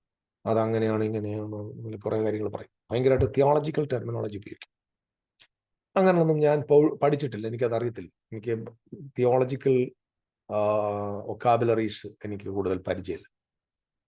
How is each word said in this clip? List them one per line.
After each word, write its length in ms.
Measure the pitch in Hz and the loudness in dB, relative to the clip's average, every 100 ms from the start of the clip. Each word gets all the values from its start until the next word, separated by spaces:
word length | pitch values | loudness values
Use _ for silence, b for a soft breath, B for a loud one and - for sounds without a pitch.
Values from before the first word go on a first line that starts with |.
| _ _ _ _ 104 | _ _ _ _ -2
"അതങ്ങനെയാണ്, 580 | 110 110 113 110 110 | 0 2 0 0 0
ഇങ്ങനെയാണ്", 520 | 107 110 104 107 107 104 | -2 -2 -4 -6 -8 -10
അങ്ങനെ 420 | 107 117 113 107 | -10 -12 -12 -10
കുറേ 260 | 107 110 | -4 -2
കാര്യങ്ങൾ 260 | 110 107 104 | 0 -2 -4
പറയും. 240 | 104 - _ - | -8 -12 _ -6
ഭയങ്കരമായിട്ട് 380 | 120 131 127 127 131 | 0 2 2 2 4
തിയോളജിക്കൽ 480 | 139 151 147 151 147 | 4 4 0 -2 -2
ടെർമിനോളജി 520 | 117 117 117 110 104 | -4 -4 -6 -6 -10
ഉപയോഗിക്കും. 340 | - - - _ _ _ _ _ _ _ _ _ _ _ _ 196 | -14 -20 -20 _ _ _ _ _ _ _ _ _ _ _ _ 2
അങ്ങനെയൊന്നും 440 | 190 175 160 151 | 4 6 4 4
ഞാൻ 180 | 147 147 | 4 4
പോ-, 360 | 135 147 156 - | 6 6 6 4
പഠിച്ചിട്ടില്ല, 500 | 143 147 143 107 110 | 2 2 -2 -6 -8
എനിക്കത് 280 | 117 120 113 | -2 0 0
അറിയത്തില്ല. 340 | 120 110 85 _ _ | -2 -6 -12 _ _
എനിക്ക് 280 | 110 117 113 - - _ 107 139 - | -10 -6 -6 -6 -16 _ -18 -10 0
തിയോളജിക്കൽ, 580 | 123 127 127 135 139 127 127 - _ _ _ _ - | 4 4 2 0 2 2 0 -6 _ _ _ _ -6
ആ, 100 | 104 104 107 104 104 101 101 107 | -2 0 0 -2 -4 -6 -8 -10
വൊക്കാബുലറീസ് 800 | 104 123 117 117 113 110 - 104 - 107 | -4 0 2 2 2 0 -6 -12 -14 -12
എനിക്ക് 240 | 101 101 | -10 -6
കൂടുതൽ 280 | 98 95 92 | -4 -2 -2
പരിചയമില്ല. 500 | 95 92 87 80 - _ _ _ _ _ _ _ | -4 -6 -6 -10 -14 _ _ _ _ _ _ _